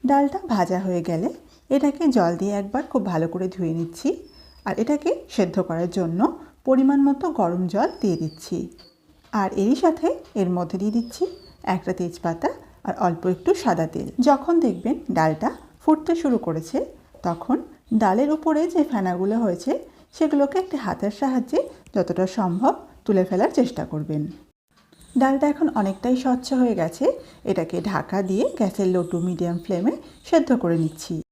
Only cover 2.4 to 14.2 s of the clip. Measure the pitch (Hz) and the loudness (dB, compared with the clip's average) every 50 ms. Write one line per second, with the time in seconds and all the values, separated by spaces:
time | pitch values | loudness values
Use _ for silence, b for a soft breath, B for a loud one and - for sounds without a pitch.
2.4 | 185 202 202 202 196 196 - 170 160 - - 254 196 196 175 160 165 165 165 180 | -2 -2 -2 -2 -4 -4 -4 -6 -6 -2 -2 -2 -2 0 0 0 -2 -2 -2 -4
3.4 | 190 185 185 - 180 160 165 165 165 165 - - - 294 - - - B B B | -4 -4 -4 -4 -4 -2 -2 -2 -4 -6 -8 -4 -4 -4 -4 -4 -8 B B B
4.4 | B B B B B 208 190 - 226 247 294 285 285 330 539 - - - - - | B B B B B -6 -2 -2 0 0 0 0 0 -2 -2 -2 -4 -10 -2 0
5.4 | 202 180 180 202 180 180 170 165 170 180 170 202 180 165 165 180 226 311 339 B | 0 0 0 -2 -2 -2 -2 -2 -2 -2 -2 -2 -2 0 0 2 0 0 0 B
6.4 | B B B B _ - 262 262 269 269 285 277 277 277 277 277 - 349 - - | B B B B _ 2 4 4 6 4 4 6 4 4 2 2 -2 -4 0 0
7.4 | 202 170 175 175 185 175 165 196 254 381 - - - 208 175 165 165 156 156 - | 0 0 2 0 -2 -2 0 0 0 0 -2 -2 0 0 0 0 -2 -6 -6 -10
8.4 | - - - 170 - 170 - - - - _ _ _ _ _ _ _ - - 220 | -10 -8 -6 -6 -6 -8 -12 -18 -20 -20 _ _ _ _ _ _ _ -6 -2 -2
9.4 | 196 190 208 202 196 214 269 - - 339 320 330 311 330 539 - - - - 220 | -2 0 0 0 2 2 2 4 2 2 2 2 0 -2 -2 -2 -8 -8 -2 -2
10.4 | 190 180 180 175 175 165 - 185 196 214 208 233 233 233 - - 349 - - - | 0 0 0 -2 -2 -4 -4 -2 -2 0 0 -2 -2 -4 -4 -4 -4 -4 -4 -10
11.4 | B B B B - - 175 180 - - 185 185 180 170 170 - - 170 165 165 | B B B B -4 -2 -2 -2 -2 -4 -4 -4 -4 -6 -6 -6 -4 -4 -4 -2
12.4 | - 427 554 - B B B B B - - - 185 180 165 165 - 185 180 180 | -2 -4 -4 -4 B B B B B -8 -4 0 0 0 0 0 0 -2 -2 0
13.4 | - - 403 - - 247 175 170 165 160 - - - - - - | 2 2 2 2 2 0 0 0 0 -2 -4 -6 -8 -8 -2 2